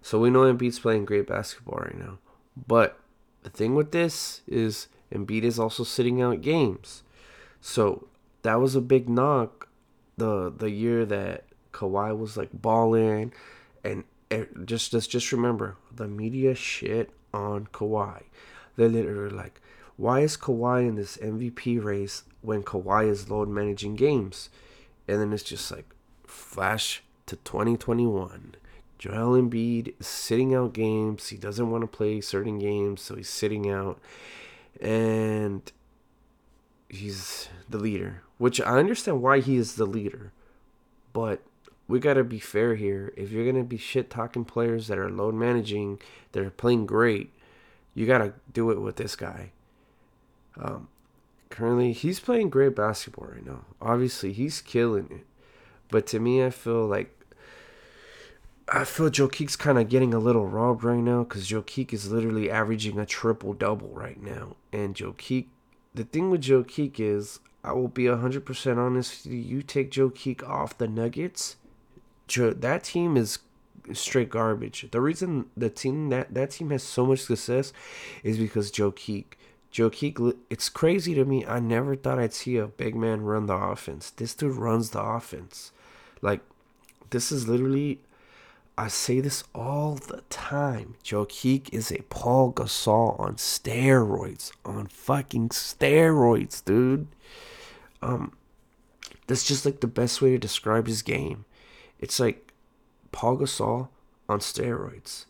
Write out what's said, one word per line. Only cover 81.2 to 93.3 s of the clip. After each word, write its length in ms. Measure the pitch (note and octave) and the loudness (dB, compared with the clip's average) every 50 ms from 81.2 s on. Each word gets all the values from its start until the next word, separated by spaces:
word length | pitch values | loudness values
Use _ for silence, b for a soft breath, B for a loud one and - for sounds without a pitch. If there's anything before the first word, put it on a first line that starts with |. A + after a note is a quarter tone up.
| C3 | 4
me. 200 | C#3 C3+ C3 - | 4 2 0 0
I 140 | - A2 A#2+ | -2 -2 -2
never 380 | A#2+ A2+ A#2 A#2 C3 C#3+ C#3 | 0 2 2 2 2 0 -2
thought 220 | C3+ C3+ C3+ C3 B2+ | -2 0 -2 0 2
I'd 140 | A#2+ A2 - | 0 -2 -2
see 220 | - - B2+ B2 | -6 -4 -2 0
a 120 | A#2 G#2 | 0 0
big 280 | G#2 - - C3+ A2+ G#2 | -2 -6 -6 -4 -4 -2
man 280 | A2+ A2+ A2+ A2 G#2+ G#2+ | 0 0 0 0 0 0
run 240 | G#2 G#2+ A2 G#2+ | 0 0 0 0
the 80 | G#2 F#2+ | 0 0
offense. 540 | F#2 G2+ F#2+ G2+ - - - C#2 D2 - - | 0 0 -2 -4 -6 -8 -12 -12 -12 -14 -16
This 240 | _ - A#2 A#2 - | _ -10 -8 -8 -6
dude 220 | - D3+ C#3+ C3 | -4 -2 -2 -2
runs 360 | B2 A2 A#2 A2+ A2+ A2+ A2+ | -2 0 2 2 2 0 -2
the 120 | - G#2+ G#2 | -4 -4 -4
offense. 720 | A2 A2 A#2 - - - - F2 G2 - - - - B B B B B B B B B B | -4 -4 -6 -6 -10 -14 -14 -14 -16 -18 -20 -20 -20 B B B B B B B B B B
Like, 180 | - G2+ G2+ - - _ _ _ _ _ _ _ _ - _ _ - - | -2 -2 -2 -2 -4 _ _ _ _ _ _ _ _ -20 _ _ -14 -4
this 200 | - B2+ A#2+ - | -4 -2 -2 -2
is 200 | D3+ C#3 A#2+ A2 | -2 -2 0 2
literally, 500 | A#2 B2 C3 C3+ C3+ C#3 D3 D3 C3+ - _ b b b b b b b b b b b b b _ | 2 2 2 2 2 2 0 -2 -4 -6 _ b b b b b b b b b b b b b _
I 100 | - A2 | -6 -4
say 320 | G#2+ - - - - B2 C3 | -4 -2 -4 0 2 2 2
this 240 | C3+ D3 - - - - _ | 2 0 -4 -4 -8 -10 _
all 420 | A#2+ A#2 B2 C#3+ D3 D3+ D3+ D3 | -8 -6 -4 -2 -2 -2 -2 -2
the 260 | C3+ - - - - - _ | -6 -8 -12 -14 -14 -12 _
time. 640 | - - - - C#3 C#3+ C#3+ C#3 B2+ G#2+ - A2 A2 _ _ | -12 -10 -8 -4 -2 0 0 0 -2 -4 -8 -10 -16 _ _
Joe 220 | - A2 G#2 G#2 | -2 0 0 -2
Keek 480 | G2+ - - - B2+ C3+ C3+ C3+ - - | -2 -6 -2 2 2 2 2 0 -4 -6
is 180 | A2+ A2 - | -6 -4 -4
a 120 | F2 - - | -6 -6 -8
Paul 500 | _ - - - A#2+ B2 C3+ C3 B2 A2 | _ -12 -4 0 4 6 6 6 4 2
Gasol 640 | - A2+ G#2 - - - A#2 G#2 A2+ A#2 A2 - - | -2 -4 -2 -2 -2 2 4 4 6 4 2 0 -2
on 160 | G#2 F#2+ | -4 -6